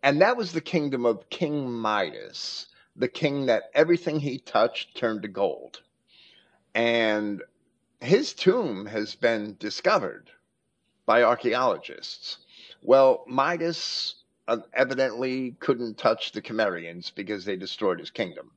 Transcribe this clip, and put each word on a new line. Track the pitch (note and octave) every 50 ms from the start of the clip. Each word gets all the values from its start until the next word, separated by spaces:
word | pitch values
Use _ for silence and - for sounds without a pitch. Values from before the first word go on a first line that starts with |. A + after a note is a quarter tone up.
| -
And | C#3 C#3+ D3+
that | F#3 G#3+ B3
was | B3 A3 F3 E3+
the | E3
kingdom | D3+ - - E3+ D3 C#3+ C3+ B2+ A#2+
of | A#2+ A2+ G2 - _
King | - - F3 D3 D3+ D3 C3+ B2+
Midas, | A#2+ A#2 A2+ G#2+ G#2+ G#2 F#2+ D#2+ B1 G#1 G1+ G1+ - - - - - - - - _ _ _ _ _
the | - B2+ B2
king | _ - D#3+ D3 C#3 C#3+ C#3
that | B2+ A#2 G#2+ - - _
everything | C3+ D#3+ E3 F3 E3+ - E3+ D3+ D#3
he | C#3+ C#3+ B2+ C3+
touched | _ - - G#2+ A2 B2 - - - _ _
turned | - C3 A#2 A2 G#2 F#2
to | G#2+
gold. | F#2 F#2+ G2 F2+ D2 - - A#1+ - - _ _ _ _ _ _ _ _ _ _ _ _ _ _ _ _ _ _ _
And | A2 A#2 A#2 A#2 A#2 A2+ A2 G#2+ G#2+ G#2+ G#2 G#2 F#2+ - _ _ _ _ _ _ _ _ _ _ _
his | - A#2+ E3+ A#3+ D4+ - -
tomb | - - F#3 F#3 B3+ A3 D3+ G#2+ F#2+ G2+
has | G#2 A2 A2 G#2 G#2+ -
been | _ - A#2 A#2 A2 G#2 G#2+ G#2 _
discovered | - G#2+ - - - F#3 G#3+ F#3+ G#2 D#2+ - - _ _ _ _ _ _ _ _ _ _ _ _ _ _ _ _ _
by | - A2 A#2 A#2+
archaeologists. | A2 A#2+ - - A#2+ G#2+ B2 B2+ B2 F#2+ D2+ - - - - - - - - - - - - _ _ _ - - - - _ _
Well, | - B2+ C3+ C3+ C3 A#2+ - -
Midas, | A2+ A#2+ C3+ C3+ D#3 F3 E3+ E3 E3+ E3 - - - - - - - - _ _ _ _ _ _ -
uh, | A#2 A2+ - _ -
evidently | B2 C3+ B2+ C3+ B2+ C3+ C3 G#2+ A#2 C3 C3 B2+ C3 C3 B2 - _
couldn't | - - C3+ A#2 A#2+ A2+ G#2+ -
touch | - A#2+ A2+ - - - -
the | G#2+
Cimmerians | - - A#2 A2 A2 G2+ F2+ E2+ E2+ E2+ E2+ F2 E2+ -
because | _ - G2+ F#2+ G#2+ G2 F#2+
they | G2+ G2
destroyed | F#2 G2 F#2 - - G#2+ G2 F2+ F2
his | - -
kingdom. | _ - A2 F2+ D#2+ - - _ _